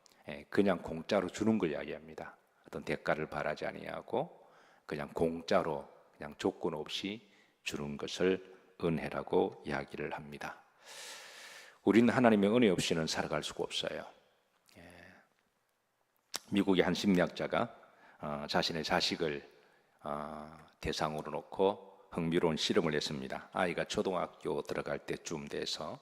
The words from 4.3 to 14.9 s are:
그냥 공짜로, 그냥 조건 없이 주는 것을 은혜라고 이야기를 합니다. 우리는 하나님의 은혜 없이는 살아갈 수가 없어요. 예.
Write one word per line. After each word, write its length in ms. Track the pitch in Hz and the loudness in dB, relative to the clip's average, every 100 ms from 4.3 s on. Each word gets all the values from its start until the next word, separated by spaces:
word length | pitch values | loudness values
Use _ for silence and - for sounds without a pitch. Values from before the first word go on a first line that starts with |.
| - - - - _ - | -8 -20 -20 -20 _ -8
그냥 220 | 76 71 | -6 -4
공짜로, 760 | - 82 85 - 98 82 71 - - - - | 0 0 0 2 2 2 -2 -6 -18 -20 -14
그냥 180 | 76 71 | -14 -2
조건 360 | 98 - 87 | -2 0 -4
없이 560 | 78 76 - 95 110 - _ _ _ | -4 -6 -6 -6 -8 -12 _ _ _
주는 340 | - 73 73 71 | -8 -6 -6 -6
것을 580 | 80 - 92 92 - - _ - | -6 2 2 2 -2 -20 _ -4
은혜라고 800 | 85 78 71 69 - 90 95 - - | 0 0 -2 -6 0 2 2 -2 -6
이야기를 480 | 71 69 - 73 | -4 -4 -6 -8
합니다. 480 | 78 73 71 76 - - _ - - - - - - - - - - | -8 -12 -10 -10 -12 -18 _ -20 -16 -14 -14 -16 -18 -18 -18 -20 -2
우리는 240 | 101 101 120 | 6 8 8
하나님의 460 | 113 120 104 98 | 8 8 8 6
은혜 140 | 120 113 | 6 6
없이는 360 | 87 - 85 80 | 4 2 0 0
살아갈 360 | - 80 76 | -2 -2 -4
수가 220 | - - | -4 -6
없어요. 420 | - - 82 78 - - _ _ _ _ _ 98 | -6 -4 -4 -6 -12 -16 _ _ _ _ _ -20
예. 360 | 87 | -20